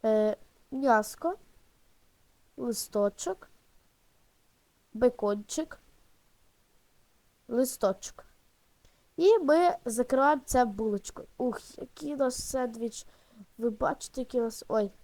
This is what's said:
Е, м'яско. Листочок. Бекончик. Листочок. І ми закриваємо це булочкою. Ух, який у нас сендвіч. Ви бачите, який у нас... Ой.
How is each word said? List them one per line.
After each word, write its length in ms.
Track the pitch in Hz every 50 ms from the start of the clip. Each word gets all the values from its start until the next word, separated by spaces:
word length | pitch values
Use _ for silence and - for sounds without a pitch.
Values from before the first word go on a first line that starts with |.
| -
Е, 320 | 220 220 214 214 214 214 - - _ _ _ _ _
м'яско. 640 | - 262 269 277 233 214 214 - - - - 330 381 427 - _ _ - _ _ _ _ _ _ _ _ _ _ _ _ _ _ _ _ _ _ _
Листочок. 920 | - 254 240 226 - - - - 214 202 202 - - - 339 381 - - - _ _ _ _ _ - _ _ _ _ _ _ _ _ _ _ _ _ _ _ _ _ _ _ _ _ _ _ _
Бекончик. 880 | 220 240 247 247 - - 208 202 208 208 _ - - 320 - - - _ _ - _ _ _ _ _ _ _ _ _ _ _ _ _ _ _ _ _ _ _ _ _ _ _ _ _ _ _ _ _ _ _
Листочок. 760 | 233 233 262 247 - - - 196 190 - - - - - - - _ _ _ _ _ _ _ _ _ _ _ _ _ _ _ _ _
І 220 | - 330 381 440 453
ми 380 | 339 269 302 330 349 349 - - _
закриваємо 580 | 247 220 226 247 - 269 262 269 285 302 285 -
це 200 | - - 254 247
булочкою. 640 | 233 202 196 220 220 208 202 - - - - - - -
Ух, 420 | _ 247 247 220 - - - - -
який 360 | - 254 _ - 302 294 294
у 20 |
нас 320 | 269 277 254 247 - - -
сендвіч. 560 | - 262 254 247 226 226 226 233 214 - - - - _ _ _ _ 220 202 _ _ -
Ви 120 | 220 240
бачите, 500 | 214 214 254 - - - - - _ -
який 200 | 254 - - 254
у 40 | 233
нас... 200 | 226 220 - - -
Ой. 220 | 226 220 208 196 202 -